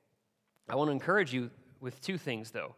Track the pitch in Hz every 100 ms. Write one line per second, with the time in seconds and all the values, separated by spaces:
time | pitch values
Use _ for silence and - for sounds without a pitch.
0 | _ _ _ _ _ _ - 131 151 135
1 | - 202 151 127 120 - - - 127 -
2 | - 180 143 113 110 107 69